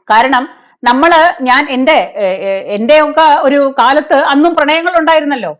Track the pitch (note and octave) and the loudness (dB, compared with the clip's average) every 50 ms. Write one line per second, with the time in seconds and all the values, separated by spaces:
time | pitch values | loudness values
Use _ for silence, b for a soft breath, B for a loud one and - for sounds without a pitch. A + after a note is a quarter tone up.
0 | _ _ - A3+ A#3 C4 C#4 B3 C4 - - b b b b b - C4+ B3 C4 | _ _ 0 2 2 2 0 -2 -4 -4 -14 b b b b b -2 -2 0 2
1 | D4 E4+ F4 D#4+ D#4+ F4 F4 - C4 B3+ B3 C4+ C#4+ D4 C4+ B3+ C4 D4 D#4+ C4+ | 2 2 4 4 2 2 0 -2 -2 0 0 0 0 -2 -4 -2 0 2 2 0
2 | F#3 - - G3+ G#3 F#3 F#3 F#3+ - G3 G3 F#3+ - - G3+ G3+ A3 A#3 D4+ D#4 | 0 -4 -6 -4 -4 -4 -4 -4 -4 -6 -6 -6 -6 -6 -6 -6 0 2 2 2
3 | D4+ D4+ D4+ D#4 D#4+ D#4 C#4+ D4+ F#4 C4+ C#4 C#4+ C#4 C#4 C4+ - A#3 B3 C4+ D4+ | 2 0 0 2 2 4 2 2 2 0 0 0 0 -2 0 0 0 2 2 0
4 | D4 D4+ - C4+ C#4+ A#3+ C#4 C#4 D4+ F4 E4+ D#4+ D4+ C#4 D4+ E4 E4 F4+ F4+ E4+ | 0 0 0 0 0 0 0 2 2 2 2 0 0 0 0 -2 -2 -2 -2 0
5 | D#4+ D4+ E4 D#4 D4+ D4 C#4+ C4 G#3+ E3+ D3+ D#3 | 2 2 0 0 0 -2 -6 -6 -6 -10 -10 _